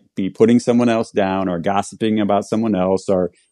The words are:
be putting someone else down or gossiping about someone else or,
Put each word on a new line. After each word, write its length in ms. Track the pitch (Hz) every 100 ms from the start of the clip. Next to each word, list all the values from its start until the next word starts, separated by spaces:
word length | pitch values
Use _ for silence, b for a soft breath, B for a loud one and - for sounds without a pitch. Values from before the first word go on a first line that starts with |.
| _ -
be 140 | 95
putting 300 | 95 110 120
someone 300 | - 120 120
else 220 | 113 113
down 360 | - 95 95 92
or 100 | 87
gossiping 600 | 82 98 - - 110 107
about 260 | 104 101 104
someone 280 | 110 113 92
else 320 | 92 95 -
or, 220 | 92 90 _ _